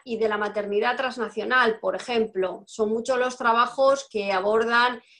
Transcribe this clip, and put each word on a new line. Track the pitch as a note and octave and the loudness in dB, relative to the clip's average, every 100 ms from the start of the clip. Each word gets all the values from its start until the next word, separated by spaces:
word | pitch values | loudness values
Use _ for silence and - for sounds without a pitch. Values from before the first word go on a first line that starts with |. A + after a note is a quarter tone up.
y | C4 A3 | -8 -2
de | A3 | 0
la | G#3 | 0
maternidad | G#3 G3+ G3+ G3+ A3 B3 | -2 -4 -2 0 0 0
transnacional, | C4 A#3+ G#3 A3 G#3 B3+ A#3 A3 | -4 -4 -8 -6 0 2 2 0
por | F#3+ F#3+ | -4 -4
ejemplo. | - A#3 G#3+ F#3+ F#3 F#3 - | -2 -2 0 -2 -2 -4 -10
Son | - G#3+ | -4 -2
muchos | A3+ A#3 B3+ | -2 0 0
los | B3+ B3 | -2 0
trabajos | A#3+ A3+ A#3+ C4+ C4+ C4+ - | 2 2 2 2 2 2 -2
que | G#3+ G3 | -4 -2
abordan | F#3+ G3+ A3 A3+ A#3 A#3 A#3 - _ | 0 2 2 2 2 2 0 -12 _